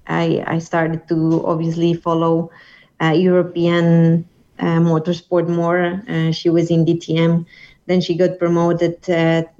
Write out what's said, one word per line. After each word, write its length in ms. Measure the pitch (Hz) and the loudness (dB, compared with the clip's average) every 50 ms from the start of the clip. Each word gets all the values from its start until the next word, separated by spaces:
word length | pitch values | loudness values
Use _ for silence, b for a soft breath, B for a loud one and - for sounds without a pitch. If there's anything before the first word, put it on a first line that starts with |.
| - | -12
I, 380 | - 165 165 170 165 160 - - | -6 -4 -2 -2 0 -2 -2 -2
I 120 | - 160 165 | -4 -4 -4
started 500 | 165 - - 170 160 160 160 160 - - | -4 -4 -4 -2 -2 -2 -4 -6 -4 -4
to 340 | 170 160 160 160 165 156 - | -2 0 0 2 0 0 0
obviously 480 | - - 160 165 165 165 170 165 170 170 | -2 -2 -2 -2 -4 -2 0 0 0 0
follow, 560 | 170 - 160 165 165 165 165 165 165 165 165 B B B B B B B B B - 160 | -2 -2 -2 -2 0 0 0 0 0 -2 -6 B B B B B B B B B -4 -2
uh, 100 | 160 156 | 0 2
European, 1120 | 165 185 180 180 180 170 175 - 170 170 170 170 170 170 170 170 165 165 165 165 170 165 - _ _ _ _ _ - | 2 2 2 2 2 0 0 -2 -2 0 0 2 2 2 4 4 4 4 4 2 0 -2 -6 _ _ _ _ _ -6
uh, 200 | 180 170 165 165 | -4 -2 0 2
motorsport 720 | 170 170 160 160 156 180 175 165 - - 180 175 170 170 | 2 2 0 0 -2 -4 -6 -6 -6 -2 -2 -2 0 0
more. 540 | 170 170 170 170 175 180 175 175 180 190 - | -2 -2 -2 0 0 0 -2 -2 -4 -6 -8
Uh, 240 | - 165 165 160 165 | -6 -4 -2 -2 -2
she 200 | 160 - - 175 | -2 -2 -2 0
was 200 | 165 170 165 165 | 0 2 0 2
in 140 | 170 165 160 | 2 2 2
D 140 | 165 170 170 | 2 2 0
T 180 | - - 160 | -2 -4 -2
M. 300 | 165 165 165 170 170 170 B B B B B B B B | 0 2 2 2 0 -2 B B B B B B B B
Then 160 | - 180 180 165 | -2 0 0 0
she 120 | - 170 | 0 0
got 240 | 165 185 170 - - | 0 0 0 0 -2
promoted, 680 | 175 170 170 170 170 170 175 165 175 170 170 - - 185 | -2 0 0 2 2 0 0 0 0 -2 -4 -4 -4 -2
uh, 360 | 175 165 165 165 165 165 160 - _ | 0 0 2 2 2 0 -2 -4 _